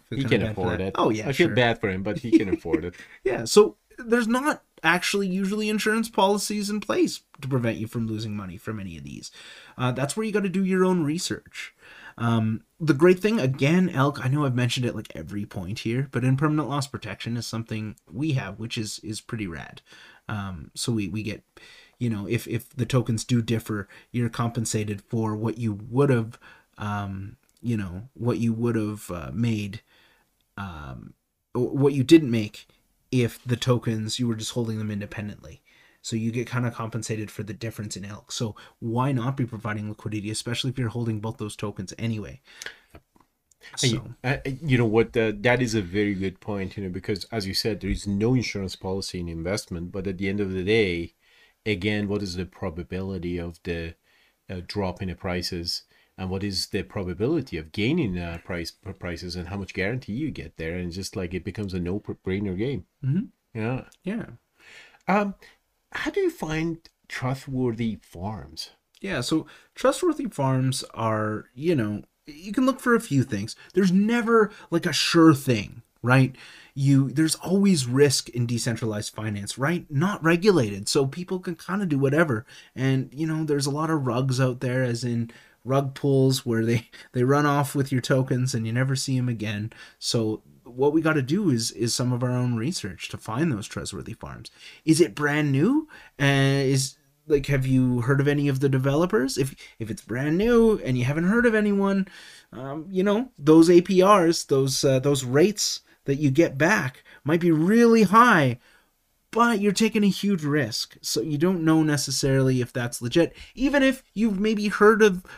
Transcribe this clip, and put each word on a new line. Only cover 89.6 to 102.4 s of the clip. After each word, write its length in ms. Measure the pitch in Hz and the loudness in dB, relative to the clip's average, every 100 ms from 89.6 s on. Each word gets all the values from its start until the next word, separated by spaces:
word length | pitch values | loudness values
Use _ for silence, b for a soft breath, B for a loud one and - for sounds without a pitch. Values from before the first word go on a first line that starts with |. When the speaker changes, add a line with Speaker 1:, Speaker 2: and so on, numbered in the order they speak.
| 107 B B B | -6 B B B
Speaker 1:
So 440 | - 120 110 104 - _ | -4 0 0 -4 -8 _
what 300 | - 123 143 | -12 0 2
we 80 | 160 | 4
gotta 200 | 160 156 | 2 2
do 280 | 127 190 190 | 0 0 2
is, 220 | 117 117 | 2 0
is 220 | 95 117 | -2 -2
some 180 | - 123 | 0 0
of 120 | 123 | 0
our 80 | 127 | 0
own 240 | 123 123 113 | 0 0 -2
research 540 | 131 185 98 - - | -2 -4 -8 -10 -12
to 80 | - | -12
find 340 | - 117 170 | -6 -2 0
those 160 | 104 - | -2 -6
trustworthy 460 | - 71 90 - | -10 -8 -10 -12
farms. 360 | 117 - 60 - B B B 156 | -14 -14 -16 -18 B B B 2
Is 140 | 156 | 4
it 160 | 160 98 | 2 0
brand 360 | 147 147 147 | 0 2 2
new? 360 | 135 190 294 311 B B - | 2 2 2 -2 B B 0
Uh, 40 | 139 | 2
is, 680 | 139 135 139 135 135 135 - _ _ - | 4 4 2 2 2 0 -6 _ _ 0
like, 180 | 147 139 | 0 2
have 200 | 139 131 | 0 2
you 360 | 131 127 123 | 4 4 2
heard 180 | 117 139 | 2 2
of 80 | 139 | 2
any 220 | 143 143 | 2 0
of 100 | 131 | 2
the 80 | 139 | 2
developers? 720 | 131 139 143 180 220 262 - | 2 2 2 2 2 0 -2
If, 180 | 135 - B B | -4 -6 B B
if 100 | 110 | -10
it's 120 | 104 | -8
brand 360 | - 120 147 170 | -8 -4 0 2
new 420 | 226 240 226 208 | 4 6 6 4
and 180 | 127 127 | 0 0
you 80 | 123 | 0
haven't 240 | 151 180 | 2 2
heard 160 | 233 240 | 4 4
of 100 | 220 | 4
anyone, 540 | 208 202 196 196 190 B B B | 2 2 2 0 -2 B B B